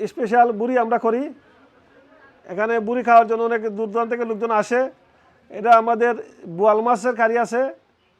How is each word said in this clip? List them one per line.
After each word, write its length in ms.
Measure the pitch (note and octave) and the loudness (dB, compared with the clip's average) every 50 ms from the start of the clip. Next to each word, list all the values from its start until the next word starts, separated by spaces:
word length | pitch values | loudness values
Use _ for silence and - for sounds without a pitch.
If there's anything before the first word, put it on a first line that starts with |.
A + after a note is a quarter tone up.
| G#3+ G3+ | -10 -8
স্পেশাল 440 | - D#4+ B3 G3 A3+ A#3+ A#3+ A#3+ | -6 -6 -4 0 4 4 4 4
বুড়ি 260 | A3 G3+ A3+ A#3+ B3+ B3 | 2 -2 -2 -2 0 0
আমরা 200 | A#3 A3+ A#3+ A3 | 0 0 -2 -2
করি। 360 | - A3+ A3 B3 C#4+ D#4+ B3 - _ _ _ _ _ _ _ _ _ _ _ _ _ _ _ _ - - _ _ _ | 0 0 -2 -2 -4 -6 -10 -16 _ _ _ _ _ _ _ _ _ _ _ _ _ _ _ _ -20 -20 _ _ _
এখানে 340 | - F3+ F#3 G#3+ A3+ A#3 A#3 | -12 -6 -4 -2 -2 -2 -2
বুড়ি 240 | G#3 G#3+ A#3+ B3+ A#3 | -2 -2 -4 -2 2
খাওয়ার 240 | A#3 A#3 A3+ A#3 G#3+ | 6 6 6 6 4
জন্য 160 | A3+ A3+ A#3 | 0 -2 -2
অনেক 180 | A#3 A#3 A3 | -2 -4 -4
দূর 260 | G#3+ A3+ G3+ G3+ A3+ G#3 | -4 -6 -6 -6 -6 -6
দূরান্ত 240 | G3 A#3 A#3 A3 | -4 -4 -4 -4
থেকে 140 | A#3+ A#3+ A#3+ | -4 -6 -6
লোকজন 260 | A3+ A3+ G3 A#3 A#3 | -6 -6 -6 -4 -2
আসে। 380 | A3 G#3+ G3+ - A#3+ B3 C4 C4 - _ _ _ _ _ _ _ _ _ _ - | 0 0 0 0 0 -2 -2 -2 -6 _ _ _ _ _ _ _ _ _ _ -16
এটা 220 | - G3+ G#3 A#3 | -12 -2 2 6
আমাদের 440 | A#3 A3+ A3+ A#3 A#3 A3 A#3 A#3+ A3+ - - - - - - F3+ | 6 6 6 2 0 0 0 0 0 -2 -6 -16 -18 -20 -18 -12
বোয়াল 340 | E3 F3 G#3 A3 G#3 A3 | -4 0 2 4 4 4
মাছের 340 | A3+ A#3+ B3 G3 G3+ B3+ B3 | 2 0 0 0 0 -4 -2
কারি 220 | G#3+ A3+ A3 A#3 A#3+ | 0 0 0 0 0
আছে, 360 | A#3 F3+ A3+ B3 C4 C4+ - - _ _ _ _ _ _ _ _ | -2 -2 -2 -4 -4 -4 -6 -12 _ _ _ _ _ _ _ _